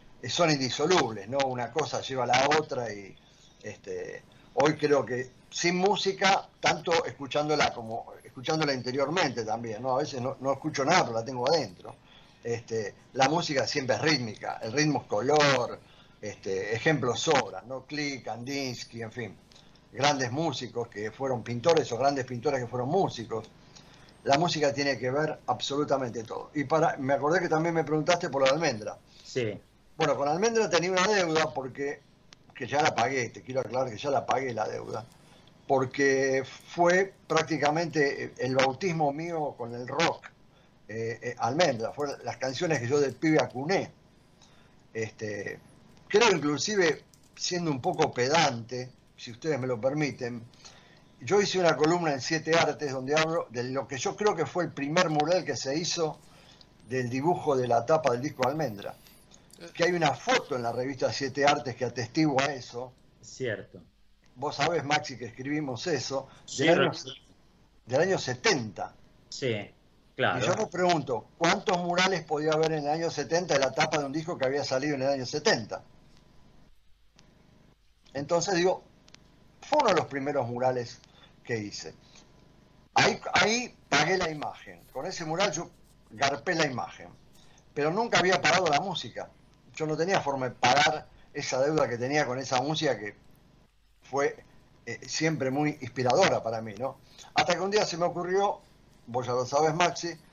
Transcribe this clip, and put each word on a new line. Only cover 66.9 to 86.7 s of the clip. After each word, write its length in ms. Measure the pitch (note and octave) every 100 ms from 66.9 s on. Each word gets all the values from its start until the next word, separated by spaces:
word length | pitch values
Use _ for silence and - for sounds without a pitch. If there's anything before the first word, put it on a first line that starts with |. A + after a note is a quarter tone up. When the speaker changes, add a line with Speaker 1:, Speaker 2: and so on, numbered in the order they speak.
Speaker 2:
Rafa. 180 | - C3 - _ _ _ _ _ _ -
Speaker 1:
del 140 | C3
año 180 | F#3 F3
setenta. 760 | - A#2+ A3+ D3+ G#2+ G#2 F#2 - - _ _
Speaker 2:
Sí, 260 | - C3 G#2 G2+ - _ _ _ -
claro. 240 | A2+ G2+
Speaker 1:
Y 80 | E3
yo 80 | G3
me 100 | G#3+
pregunto, 640 | F3 F3+ E3 C#3 A2+ - -
¿cuántos 400 | E3+ G3 - F3
murales 460 | F3 F3 G3 F3
podía 300 | D#3 D3+ D#3
haber 180 | D#3 D#3+
en 80 | D#3 C#3+
el 20 |
año 180 | D#3+ E3
setenta 460 | D3 C#3 E3+ F3
de 60 | C#3+
la 100 | C3
tapa 280 | D#3 D#3 D#3
de 80 | C#3
un 60 |
disco 240 | D3+ D#3+ D3
que 100 | C3
había 180 | C#3+
salido 320 | C3 C3 D3+ C#3
en 60 |
el 60 | C3+
año 160 | C#3 A#2+
setenta? 580 | D3+ G#3+ C#3 G#2 F#2 - - - - - - - - - - - - _ - - - _ - _ _ _ _ _
Entonces 400 | C3+ C#3+ E3+ D#3+
digo, 280 | E3+ F#3 F3+ - - - - - _ - -
fue 180 | - D4+
uno 100 | B3
de 60 | E3
los 100 | C3
primeros 420 | C#3 C#3 C#3 A#2+
murales 500 | A#2+ B2+ B2+ A#2 - - - - -
que 140 | - A2+
hice. 360 | G2+ - D#2+ - - - - - - - _ _ _
Ahí, 260 | - G3+ A3 -
ahí 400 | - G3+ A#3 A#3+ - -
pagué 300 | D3 D#3 F#3
la 120 | E3
imagen. 520 | D#3 A2 - G2+ F2 -
Con 140 | B2+ E3+
ese 180 | F3
mural 280 | D#3+ E3+ G3+
yo 180 | E3+ E3 - - _ _
garpé 440 | A2 C#3 C#3+ F#3
la 120 | E3
imagen. 420 | D3